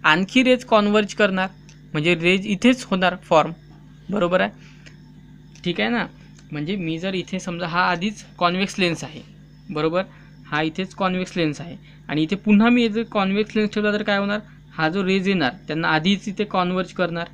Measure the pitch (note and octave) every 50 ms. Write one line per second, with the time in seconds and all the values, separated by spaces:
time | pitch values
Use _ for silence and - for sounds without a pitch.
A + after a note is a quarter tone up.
0 | A3+ D#3+ D#3 E3+ F#3+ F#3 - A#3+ B3+ B3+ B3+ B3 - - A3+ G#3+ G#3 G#3 G#3 G#3+
1 | G#3 G3+ - - G#3 G3 F#3+ F#3 F#3 F#3+ - - - - - - - - - D3+
2 | D3+ E3+ F3 E3 E3 F3 F#3 G3 G3 G#3+ G3+ F#3 - A#3+ C4 B3 - - G3+ F#3
3 | F#3 F3+ F3+ - - - F3 D#3 C#3+ D#3 E3 - - - - - - - - -
4 | - - F#3+ - F3 F3 F3+ F#3 F#3+ G#3 - - - - - - - - - -
5 | - - - - - - - - - - - - - F3+ E3+ - G#3 A3+ A#3+ A3+
6 | F3 - - - - - - - - - D3+ D3 D3 D#3 G#3 G3+ E3+ D#3+ D#3+ E3
7 | F3 G3 F#3+ F3+ D#3+ - G3 F#3 F3+ F#3+ E3+ E3+ F3+ F3 D#3+ F3 F#3 F#3 F3+ F3
8 | F3 G#3+ G#3 - - - - - F3 F3 F3 F#3 G3+ F#3 - - F#3 F3 D#3+ -
9 | C#3+ B2+ - C3+ - - - - - - - - - - - D3+ D#3 D#3+ E3 F3+
10 | F#3+ - - - - - - - - - D#3 D3+ D#3+ D#3+ D#3 - F#3+ F#3 - -
11 | G3 F#3 F#3 F3+ - - - F3+ E3 D3+ D3 - C#3 E3+ - - - - - -
12 | - - C#3 D3+ D#3 D#3 G3+ F#3 - G#3 G#3 G3+ A3+ A#3+ A#3+ B3 A#3 A3+ G#3 A3+
13 | A3+ - - G#3+ F#3+ F#3+ G3 G#3 G#3+ G#3+ - A3 G#3+ G#3 - G#3+ G#3 G#3 G#3 G#3
14 | G#3 G#3 G3+ G3 G3+ G3+ G#3 G#3+ - - - - - - - - D#3+ D#3 E3+ G3+
15 | F#3+ F3+ F#3+ G3 F3+ G3 G3 F3+ D3 B2+ - - - - D#3 D#3+ E3 E3+ D#3+ D#3
16 | D#3+ G3 G3+ F#3+ - G#3+ F#3 - G#3 G#3 - F#3+ F3+ F3+ F#3 F#3 F#3 F3+ - -
17 | F3+ E3+ E3+ E3+ E3+ -